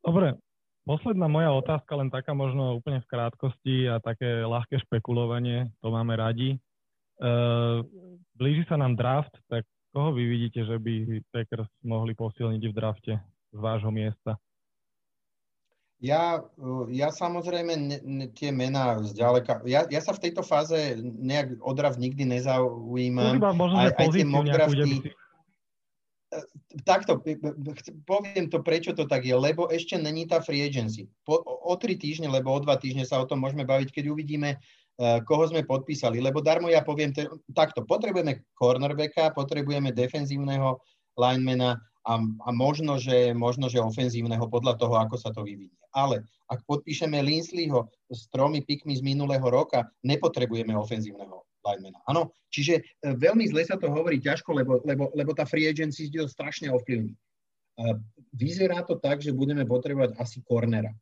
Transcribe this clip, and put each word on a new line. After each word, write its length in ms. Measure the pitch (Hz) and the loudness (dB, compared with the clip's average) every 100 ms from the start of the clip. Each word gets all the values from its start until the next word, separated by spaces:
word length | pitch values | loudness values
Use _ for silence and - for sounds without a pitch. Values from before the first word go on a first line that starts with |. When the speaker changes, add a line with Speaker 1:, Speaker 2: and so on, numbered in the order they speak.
Speaker 1:
Dobre, 340 | - 170 170 123 _ _ _ _ | 2 4 2 0 _ _ _ _
posledná 480 | - 151 240 196 160 | -4 -2 0 0 2
moja 240 | 151 165 135 | 4 4 2
otázka, 400 | - 156 - 147 | 0 -4 -4 -4
len 160 | 135 | -4
taká 240 | 131 131 143 | -4 -4 -2
možno 420 | 135 135 131 120 | -2 0 -2 -2
úplne 220 | 151 135 | -4 -6
v 100 | - | -4
krátkosti 800 | 120 117 - 135 - 131 131 127 | -4 -4 -2 -6 -4 -2 0 0
a 140 | 117 | -2
také 400 | 117 113 123 117 113 | -4 -4 -2 -2 -2
ľahké 380 | 117 120 135 | -2 -2 -4
špekulovanie, 880 | - 117 117 120 117 120 120 120 123 - | -2 -4 0 0 0 -2 -2 -2 -4 -6
to 60 | 113 | -4
máme 240 | 113 117 | -2 0
radi. 440 | 113 113 117 131 135 _ _ _ _ _ _ | 0 0 0 -2 -2 _ _ _ _ _ _
E, 80 | 127 120 120 117 117 117 127 190 180 180 _ | 0 2 2 2 2 0 -4 -12 -20 -20 _
blíži 320 | _ 127 151 170 | _ 2 2 2
sa 160 | 160 | 2
nám 160 | 131 117 | 2 2
draft, 360 | 123 135 151 - _ | 2 0 -2 -10 _
tak 200 | 120 107 _ _ | -6 -6 _ _
koho 200 | 139 151 | -2 0
vy 120 | 127 120 | 2 0
vidíte, 400 | 120 117 120 110 | 0 -2 -2 -4
že 160 | 113 | -2
by 400 | 110 113 110 110 - | -2 -4 -2 -6 -6
Packers 400 | 120 110 113 110 _ 120 | -8 -6 -6 -8 _ -4
mohli 320 | 113 113 110 | -2 -2 -4
posilniť 440 | 113 - 117 113 110 | -6 -4 -2 -2 -4
v 80 | |
drafte 400 | 107 110 104 - 107 - _ _ | -2 -4 -4 -6 -6 -8 _ _
z 40 | 107 | -6
vášho 320 | 110 113 110 | -4 -2 -2
miesta? 480 | 110 107 104 - 110 _ _ _ _ _ _ _ _ _ _ _ _ _ _ _ _ | -2 -4 -6 -8 -8 _ _ _ _ _ _ _ _ _ _ _ _ _ _ _ _
Speaker 2:
Ja, 400 | 127 151 170 165 | 0 2 2 0
e, 560 | - - 131 131 117 127 | -6 -12 -6 -6 -4 0
ja 160 | 147 | -2
samozrejme 600 | 156 175 175 170 170 170 160 | 0 -4 -4 -4 -2 -2 -2
ne, 200 | 143 143 | -2 -6
ne, 240 | 131 135 131 | -6 -8 -8
tie 160 | - 147 | -6 -4
mená 560 | 135 127 135 127 113 107 | 0 0 2 2 0 -4
zďaleka, 560 | 107 120 123 117 110 120 | 2 4 4 2 -2 2
ja, 160 | 139 165 | 2 2
ja 160 | 143 | -2
sa 160 | 165 - | -4 -4
v 60 | 175 | -4
tejto 160 | 175 | -4
fáze 560 | 160 151 156 165 147 117 | 0 2 2 0 0 -4
nejak 640 | 120 113 127 143 135 117 | -8 -6 -2 -2 -2 -6
o 160 | 113 131 | -4 0
draft 240 | 143 123 | 0 0
nikdy 240 | 127 139 135 | -4 -2 0
nezaujímam. 1120 | 123 131 131 127 117 117 123 123 123 123 127 | 0 0 2 2 -2 -6 -2 0 2 4 4
Speaker 1:
Už 0 | |
iba 160 | 208 | 4
možno, 240 | 170 175 185 | 4 2 6
Speaker 2:
Aj, 80 | 180 | 4
Speaker 1:
že 40 | |
Speaker 2:
aj 40 | - | 6
tie 40 | 160 | 4
Speaker 1:
pozíciu 240 | 170 147 | 4 4
Speaker 2:
mock 120 | 143 147 | 2 4
Speaker 1:
nejakú, 240 | 143 151 | 4 4
že 80 | 143 | 4
by 160 | 147 131 | 2 0
Speaker 2:
drafty, 0 | |
Speaker 1:
si 120 | 147 - - _ _ _ _ _ _ _ _ _ _ | -4 -14 -20 _ _ _ _ _ _ _ _ _ _
Speaker 2:
e, 40 | 156 143 - _ 151 | -12 -12 -20 _ -6
takto, 300 | 156 185 202 151 | 2 2 4 0
p-, 160 | 156 151 | -2 -6
p-, 160 | 151 151 143 147 | -6 -6 -10 -12
chc-, 160 | - 160 | -16 -20
poviem 480 | 151 196 202 196 165 | 0 0 0 -4 -2
to, 160 | 165 156 | -2 0
prečo 320 | 165 165 165 | 0 -2 -4
to 80 | 143 | 0
tak 240 | 135 127 | 0 2
je, 80 | 127 | 4
lebo 320 | 139 160 170 | 4 0 0
ešte 240 | 165 165 180 | -2 -2 -4
není 240 | 156 156 165 | -4 -4 0
tá 160 | 165 | 0
free 240 | 160 143 143 | 0 -2 -2
agency. 400 | 135 110 107 95 _ | -2 -4 -6 -12 _
Po, 160 | - 160 | 0 0
o, 320 | 170 - 175 | 0 -8 -2
o 40 | 180 | -2
tri 160 | 233 185 | 0 -2
týždne, 320 | 147 156 151 | -4 -4 0
lebo 160 | 135 127 | 0 2
o 80 | 139 | 0
dva 240 | 143 135 | 2 2
týždne 240 | 135 131 127 | 0 -4 -2
sa 160 | 135 | -2
o 80 | 127 | 0
tom 80 | 143 | -2
môžeme 240 | 135 143 | -2 -4
baviť, 320 | 131 135 135 | 0 0 0
keď 120 | 151 147 | -4 -4
uvidíme, 480 | 151 147 151 143 139 | -4 -4 -4 -2 -4
e, 0 | _ _ _ - 120 117 | _ _ _ -2 2 2
koho 240 | 113 156 160 | 4 4 4
sme 160 | 160 | 2
podpísali. 560 | - 135 135 147 123 117 | 0 -2 -2 -2 0 2
Lebo 240 | 131 147 | 0 2
darmo 240 | 147 165 170 | 2 2 6
ja 160 | 160 | 4
poviem 320 | 156 147 147 | 4 -2 -2
te-, 160 | 143 147 160 - | -2 -6 -8 -6
takto, 320 | 143 156 - 110 | 2 2 0 0
potrebujeme 560 | 208 214 180 156 120 _ _ | 0 2 0 -2 -4 _ _
cornerbacka, 800 | 123 127 143 147 147 - 156 156 | 4 4 0 -2 -2 2 2 2
potrebujeme 560 | 139 147 143 143 139 | -4 -2 -2 0 0
defenzívneho 880 | 120 127 151 139 139 139 139 135 127 _ _ _ | 0 -2 -2 -4 -2 -2 0 0 -2 _ _ _
linemana, 640 | - 123 131 131 127 123 117 107 _ | 0 2 4 2 2 0 -2 -8 _
A, 160 | 113 113 | -2 0
a 320 | 110 110 123 | 0 -2 -4
možno, 480 | 120 135 147 156 139 | 2 2 2 -2 -2
že, 380 | 123 123 123 120 | 2 4 4 2
možno, 320 | 120 123 127 | 0 0 0
že 80 | 120 | 2
ofenzívneho 720 | 113 110 127 117 117 113 113 | 0 0 -2 0 -2 -2 0
podľa 240 | 120 131 113 | 0 0 2
toho, 160 | 117 113 | 2 2
ako 180 | 110 110 | 2 -4
sa 80 | 110 | -8
to 160 | 107 104 | -8 -10
vyvinie. 320 | 101 95 _ _ | -12 -16 _ _
Ale 320 | 135 139 107 110 _ _ | 0 0 0 -4 _ _
ak 160 | 120 - | -10 -4
podpíšeme 560 | 147 156 147 156 147 | -4 -4 -4 -2 0
Linsleyho 720 | 139 156 165 180 160 127 113 _ _ | 2 0 -2 -4 0 0 -2 _ _
s 160 | 117 - | -16 -8
tromi 320 | 127 143 151 135 | 0 2 2 -2
pikmi 320 | 143 147 131 | -6 -4 -2
z 80 | 135 | 0
minulého 400 | 139 143 139 131 | 0 0 2 4
roka, 400 | 127 156 127 113 _ | 2 2 0 -2 _
nepotrebujeme 720 | 123 143 165 156 120 113 110 | 0 2 2 0 -2 -2 -2
ofenzívneho 720 | 107 107 110 107 101 98 - _ _ | -2 -2 -4 -6 -10 -16 -18 _ _
linemana. 400 | 104 98 95 92 - | -4 -4 -8 -14 -2
Áno, 240 | 156 160 _ _ | 0 0 _ _
čiže, 320 | - 143 165 | -4 2 2
e, 320 | - _ 143 | 0 _ -4
veľmi 320 | 123 156 226 214 | 2 4 4 4
zle 160 | 151 | 0
sa 160 | 165 190 | 0 -2
to 160 | 156 | -2
hovorí 240 | 151 170 143 | 0 0 0
ťažko, 320 | 143 165 - | 0 -2 -2
lebo, 320 | 151 131 127 | 0 2 2
lebo, 320 | 147 139 139 | 2 0 0
lebo 180 | 147 139 156 | -2 -2 -2
tá 80 | 143 | -2
free 240 | 156 156 | 2 2
agency 400 | 151 156 139 151 | 0 -4 -4 -8
to 160 | 160 147 | -4 -6
strašne 480 | - 147 - 147 | -6 -10 -8 0
ovplyvní. 400 | 127 120 120 110 | 0 0 -4 -4
E, 40 | 110 _ _ _ _ _ - 117 110 - _ - | -8 _ _ _ _ _ -4 -2 -2 -6 _ -16
vyzerá 480 | 123 135 175 190 175 | -4 -4 2 0 0
to 160 | 180 147 | -2 -2
tak, 240 | 139 143 | 0 0
že 80 | 147 | -2
budeme 320 | 131 139 147 120 | 0 0 0 2
potrebovať 480 | 123 143 139 127 - | 0 0 0 0 0
asi 240 | 117 - | -8 -10
cornera. 480 | - 117 117 110 104 - | -2 0 2 0 -2 -8